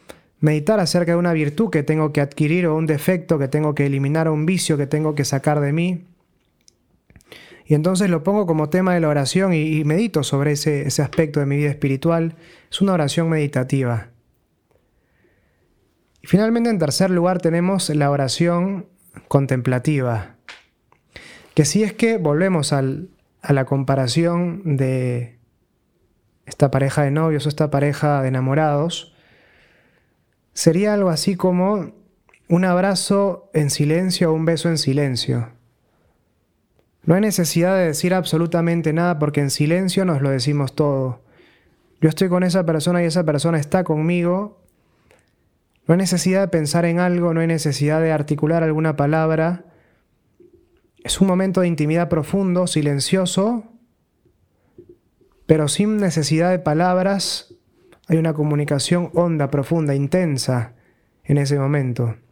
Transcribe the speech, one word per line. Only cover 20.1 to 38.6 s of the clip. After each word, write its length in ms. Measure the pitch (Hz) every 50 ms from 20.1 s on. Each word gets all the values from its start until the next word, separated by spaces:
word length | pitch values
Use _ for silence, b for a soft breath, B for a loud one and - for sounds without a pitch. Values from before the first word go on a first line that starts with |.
| 113 107 90 - - _ _ - - - _ _ _ _ _ _ _ _ _ _ - B B B B B B B B
que 100 | - 147
si 160 | 147 - 208
es 120 | 214 196 -
que 240 | - 233 226 226
volvemos 540 | 202 165 147 147 156 185 190 185 156 143 -
al, 380 | 147 139 135 135 135 151 180 - _ _ _ _ _ _
a 100 | - -
la 140 | 143 139 131
comparación 1120 | - 139 139 135 127 139 131 131 123 - 160 170 170 170 175 180 175 170 202 196 165 143
de 600 | 131 135 131 131 127 127 123 123 120 117 117 - _ _ _ _ _ _ _ _ _ _ _ _ _ _ _ _ _ _ _ _ _ _
esta 240 | - - - 147 135
pareja 320 | - 135 139 139 - 151
de 80 | 147 139
novios 380 | 139 156 165 160 156 143 -
o 20 | 151
esta 220 | 143 - 156 147
pareja 500 | 147 139 143 147 139 - 156 147 143 139
de 60 | 131
enamorados, 880 | 131 131 127 127 131 135 156 156 151 143 143 156 170 - - - - b b b b b b b b b b b b b b b b b b b b b b b _ _ _ _ _ -
sería 400 | - - 165 160 180 208 214 208
algo 160 | 202 196 180
así 260 | 160 156 - 196 190
como 580 | 180 - 185 180 180 185 196 214 202 156 - - - _ _ _ _ _ _ _ _ _
un 160 | - 170 175 185
abrazo 840 | 185 175 180 185 202 190 175 - - 202 196 202 196 175 - - - -
en 160 | 156 151 139
silencio 580 | - - 147 147 156 170 190 185 175 - 180 160
o 60 | 160
un 100 | 160 160
beso 240 | 165 165 151 - 170
en 80 | 165
silencio. 720 | 151 - 139 135 147 147 135 127 117 - - 127 120 117 - - _ _ _ _ _ _ _ _ _ _ _ _ _ _ _ _ _ _ _ _ _ _ _ _ _ _ _ _ _ -
No 100 | - 170
hay 80 | 190
necesidad 560 | 214 214 - - 170 - - 170 170 180 190
de 80 | 190 180
decir 300 | 160 147 - - 175 190
absolutamente 760 | 185 175 - - 160 170 160 170 170